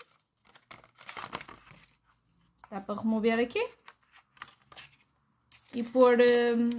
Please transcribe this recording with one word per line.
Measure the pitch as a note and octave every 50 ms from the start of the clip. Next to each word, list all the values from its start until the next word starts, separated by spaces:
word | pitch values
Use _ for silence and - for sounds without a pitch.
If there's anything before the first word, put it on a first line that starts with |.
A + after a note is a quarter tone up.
| - _ _ _ _ _ _ _ _ _ - - _ - - - - - _ _ - - - - - - - - - - - - - - - - - _ _ _ _ _ _ _ _ _ _ _ _ _ _ _ - -
dá | G#3+ G3
para | G3 - G#3 G#3
remover | G#3+ A3 A3 A3 G#3+ A3+ A3+ A3+
aqui | A#3+ A#3+ - G#4 A#4+ B4+ - _ _ - - _ _ _ _ - _ _ _ - - - - _ _ _ - - - - _ _ _ _ _ _ _ _ _ _ _ - - - _ _ -
e | A#3+ A#3
pôr, | A#3 - B3+ B3+ B3 A#3+ A#3
hum, | B3 A#3+ A#3+ A#3+ A#3+ A#3+ A#3 A#3 A#3+ A#3 A#3+